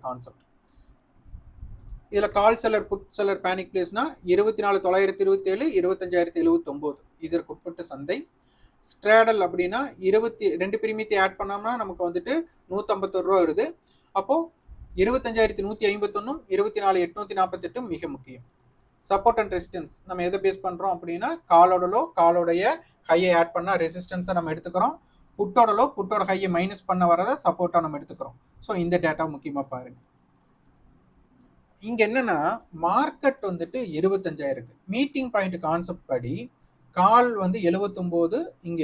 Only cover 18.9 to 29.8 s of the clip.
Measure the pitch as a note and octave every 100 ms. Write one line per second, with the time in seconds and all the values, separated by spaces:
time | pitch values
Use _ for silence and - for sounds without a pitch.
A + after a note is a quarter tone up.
18.9 | _ - G3 A3 A3+ G3+ F3+ - F3+ D3+
19.9 | - - F3+ F3 F#3+ F#3+ F#3+ F#3+ F3 F#3+
20.9 | F3 E3+ E3+ B3 E4+ - E3+ F3+ F3+ F3+
21.9 | G#3+ E4 - E3+ F3 E3+ E3+ G#3 - -
22.9 | _ - E3 F#3 E3+ E3 F3 E3+ F#3 E3
23.9 | F3+ F3+ F3+ F3+ F3+ E3 D#3+ F3 F3+ A#3
24.9 | D#4+ _ _ _ - G3 G#3+ A3+ G#3 C#4
25.9 | G#3+ F#3 G#3 F#3+ F#3+ F#3+ E3+ F#3+ G3+ -
26.9 | F3+ F3 E3+ G3+ D4 F3+ - F3 F3 D#3+
27.9 | D3 - - - - _ - - G3 E3+
28.9 | F3 E3+ D#3 D#3+ D3 D3+ C#3+ C3+ B2+